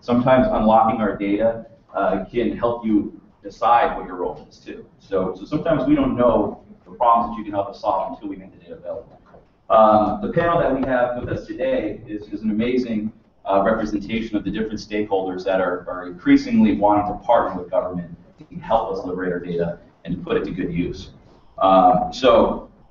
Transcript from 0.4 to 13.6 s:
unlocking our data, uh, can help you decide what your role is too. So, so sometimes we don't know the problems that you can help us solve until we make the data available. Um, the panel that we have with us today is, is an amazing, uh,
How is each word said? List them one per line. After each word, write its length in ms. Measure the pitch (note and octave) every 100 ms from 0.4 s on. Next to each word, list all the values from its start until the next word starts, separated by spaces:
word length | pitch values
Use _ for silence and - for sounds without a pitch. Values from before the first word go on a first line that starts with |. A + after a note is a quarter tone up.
| -
unlocking 540 | A#2 A2 C3 - A2+
our 160 | G#2 G2
data, 480 | G2+ G2+ A2 F#2 - - _ F#2+
uh, 280 | F#2+ G2 -
can 300 | A#2+ G#2 -
help 300 | A#2 - A2
you 340 | G2+ F2+ - - _
decide 560 | G2+ - A#2 A#2+ A2 -
what 80 | F#2
your 120 | F2+
role 280 | E2+ - -
is 100 | -
too. 280 | - - - _
So, 340 | - - - C#4+
so 80 | D4+
sometimes 420 | - - - C#3+
we 80 | D3+
don't 200 | B2+ A#2
know 480 | A#2+ - - - - - -
the 60 |
problems 420 | - A#2+ A#2 G#2+
that 60 | A2
you 40 |
can 100 | G#2
help 160 | G2+ G2
us 120 | -
solve 320 | G#2+ - -
until 160 | - G#2
we 60 | F#2
make 160 | -
the 80 | -
data 160 | E2+ E2
available. 440 | F2 E2 - - _ - _ _ -
Um, 500 | A2 G#2+ G#2+ G#2+ G#2+
the 100 | -
panel 280 | E3+ E3+ E3+
that 120 | C#3 C3+
we 80 | B2+
have 320 | B2+ A#2+ B2
with 100 | -
us 180 | - -
today 540 | B2 C3 B2+ G#2+ - -
is, 220 | G#2 -
is 140 | G#2
an 100 | A2
amazing, 600 | G#2 B2 C3 A#2+ G#2+ G#2+ - _ _ -
uh, 140 | G2